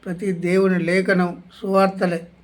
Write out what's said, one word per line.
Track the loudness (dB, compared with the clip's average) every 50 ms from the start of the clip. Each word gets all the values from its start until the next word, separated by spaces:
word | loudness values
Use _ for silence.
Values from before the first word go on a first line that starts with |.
| -10
ప్రతి | -10 -10 -6 -4 -4
దేవుని | -4 -4 -2 0 2 2 4 2 2 2
లేఖనం | 0 0 0 0 2 2 2 2 2 0 -4 -10 -16 -20 -18 -10
సువార్తలే. | -6 0 2 4 2 2 0 -2 -2 -2 -2 -4 -8 -12 -20 _